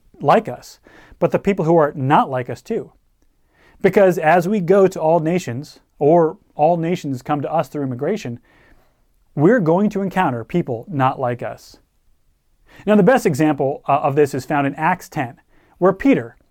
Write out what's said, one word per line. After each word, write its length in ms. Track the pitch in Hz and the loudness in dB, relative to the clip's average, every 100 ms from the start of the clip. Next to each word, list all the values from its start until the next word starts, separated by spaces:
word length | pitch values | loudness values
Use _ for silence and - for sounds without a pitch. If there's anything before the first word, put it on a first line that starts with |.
| _ _ | _ _
like 300 | 147 202 214 | 0 0 0
us, 300 | 110 - - _ - - - | -10 -18 -20 _ -20 -20 -4
but 120 | 175 | -2
the 80 | 180 | -2
people 260 | 196 196 160 | -2 -2 2
who 120 | 170 | 2
are 160 | 143 147 | 2 -2
not 340 | 131 170 202 | 0 2 2
like 200 | 127 127 | -4 -8
us 140 | 120 | -12
too. 280 | - 226 117 _ _ _ _ _ _ _ _ _ | -8 -8 -8 _ _ _ _ _ _ _ _ _
Because 380 | 190 208 190 175 | 0 4 4 4
as 300 | 156 180 175 | 2 2 2
we 120 | 220 | -2
go 280 | 165 196 185 | 2 4 4
to 120 | 185 | 2
all 200 | 160 170 | 0 0
nations, 600 | 156 175 - 120 156 _ _ _ | 0 -4 -4 -10 -12 _ _ _
or 400 | 143 170 160 - _ - | 2 4 2 -2 _ -2
all 220 | 156 175 | 0 0
nations 440 | 160 180 147 127 | -2 -4 -6 -8
come 200 | - 147 | -6 -6
to 120 | 147 | -4
us 160 | 160 147 | -4 -4
through 140 | 151 | -6
immigration, 560 | 139 123 147 214 127 117 _ _ _ _ _ _ _ _ _ - | -8 -6 -6 -6 -8 -14 _ _ _ _ _ _ _ _ _ 0
we're 240 | 160 254 | 2 4
going 320 | 156 175 208 | 2 0 0
to 100 | 190 | -2
encounter 420 | 196 185 170 120 | -4 -2 -2 -4
people 420 | 110 175 139 113 - | -6 -6 -4 -8 -8
not 320 | 147 131 139 | -2 -2 0
like 240 | 123 123 | -4 -6
us. 340 | 110 117 - - _ _ _ _ _ _ _ _ _ - 196 | -10 -14 -20 -20 _ _ _ _ _ _ _ _ _ -8 0
Now, 80 | 208 | 4
the 80 | |
best 240 | 190 269 190 | 4 4 0
example, 560 | 135 156 143 135 147 - | 0 0 0 -4 -4 -2
uh, 120 | 143 | 0
of 120 | 151 139 | 0 2
this 180 | 143 | 0
is 120 | 135 - | -2 -4
found 200 | 147 139 | -4 -2
in 80 | 139 | -2
Acts 320 | 160 180 - | -2 -4 -6
ten, 320 | 156 120 - _ _ _ _ | -8 -8 -12 _ _ _ _
where 160 | 185 | 0
Peter, 420 | 190 277 220 117 - _ | 2 2 0 -2 -16 _